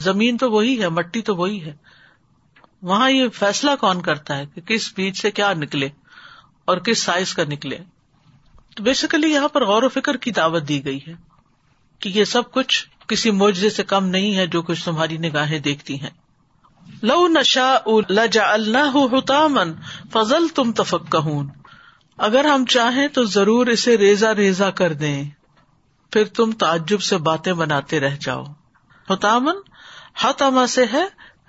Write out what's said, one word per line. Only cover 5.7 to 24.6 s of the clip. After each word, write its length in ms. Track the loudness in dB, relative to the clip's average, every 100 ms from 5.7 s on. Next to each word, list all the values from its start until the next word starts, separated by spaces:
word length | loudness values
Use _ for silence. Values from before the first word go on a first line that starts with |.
| -4 -6 -8 _ -20 -20 -20 _ _
اور 120 | -4 -2
کس 220 | 0 -2
سائز 360 | 0 -2 -2
کا 80 | -4 -4
نکلے؟ 300 | -4 -10 -12 -14 _ _ _ _ _ _ -20 _
تو 100 | -4
basically 500 | -2 0 0 0 2
یہاں 140 | 2 0
پر 160 | 0
غور 180 | 2 2
و 60 | 2
فکر 280 | 0 -4 -4
کی 140 | -4
دعوت 380 | 0 0 0 -2
دی 160 | -4
گئی 140 | -4 -8 -10
ہے 60 | -20 _ _ _ _ _ _ _ -12
کہ 100 | -4
یہ 160 | 0
سب 280 | 0 0 -2
کچھ 360 | -2 -2 -2 -6 _ -6
کسی 220 | -2 0
معجزے 400 | 2 2 2 0
سے 140 | 0
کم 220 | -2 0 0
نہیں 300 | 0 0 0
ہے 100 | 0
جو 160 | -2
کچھ 220 | -2 -6
تمہاری 320 | -4 -2 -2 -4
نگاہیں 420 | -4 -2 -2 -2
دیکھتی 420 | -4 -6 -8 -10
ہیں۔ 100 | -12 -16 _ _ _ _ _ _ -20 -6
لو 260 | 0 2 4
نشاء 640 | 4 2 2 2 2 2 2 2
لجعلناہ 880 | 2 2 2 2 0 0 0 2 2 2
حطاما 500 | 0 2 2 2 2 -2 -6 -14 -18 -4
فظلتم 600 | -2 2 2 0 0 -2
تفکہون، 760 | 0 -2 -4 -2 -2 -2 -4 -6 -10 -20 -20 -20 _ _ -4
اگر 280 | 2 2
ہم 200 | 4 2
چاہیں 440 | 2 2 2 0 0
تو 160 | 0
ضرور 420 | 0 2 4 4 2
اسے 320 | 2 2 4
ریزہ 280 | 6 4 2
ریزہ 380 | 2 2 2